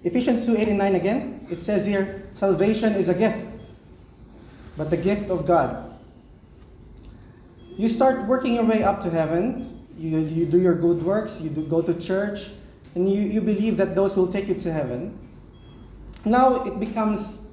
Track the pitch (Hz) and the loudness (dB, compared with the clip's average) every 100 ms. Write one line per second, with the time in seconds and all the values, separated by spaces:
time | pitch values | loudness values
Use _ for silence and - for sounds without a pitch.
0 | 175 247 254 233 - 214 214 202 196 185 | 0 0 2 2 2 2 2 2 2 2
1 | 185 247 - - - 170 - 202 190 196 | 2 0 -4 -12 -10 -8 0 0 2 0
2 | 196 - - - 196 170 202 220 220 196 | -2 -6 -14 -2 2 4 2 4 2 2
3 | 175 180 220 - - - - - - - | 2 2 2 0 -8 -14 -18 -20 -20 -20
4 | - - - - - - - - 151 165 | -20 -20 -20 -20 -20 -20 -16 -8 -2 0
5 | 190 202 - 180 175 170 127 - - - | 0 0 -2 -2 2 2 2 -4 -12 -18
6 | - - - - - - - - - - | -20 -20 -20 -20 -20 -20 -20 -20 -20 -20
7 | - - - - - - - - 226 - | -20 -20 -20 -20 -20 -20 -16 -2 -2 4
8 | 262 262 208 254 262 233 226 220 190 202 | 2 2 0 0 2 2 2 4 2 0
9 | 180 165 156 165 226 - - - - - | -2 0 0 0 0 -4 -10 -14 -18 -10
10 | 160 160 151 160 160 175 180 165 170 175 | -2 -2 0 0 2 4 4 4 2 2
11 | 160 208 214 - 160 147 147 165 165 170 | 0 -2 -2 -8 -6 -6 -2 0 0 -4
12 | 175 190 208 202 - - - - - 170 | -2 -2 -2 -6 -12 -16 -20 -20 -10 -2
13 | 190 202 202 214 220 196 220 196 190 165 | 0 2 0 0 0 0 0 2 0 2
14 | 196 196 185 196 202 185 170 156 131 123 | 0 2 0 0 -2 -4 -2 -4 -4 -6
15 | 190 - - - - - - - - - | -8 -12 -20 -20 -20 -20 -20 -20 -20 -20
16 | - - 208 247 262 247 214 185 220 226 | -18 -6 2 4 6 4 -2 -6 -6 -2
17 | 214 196 - - - | -2 -2 -6 -12 -18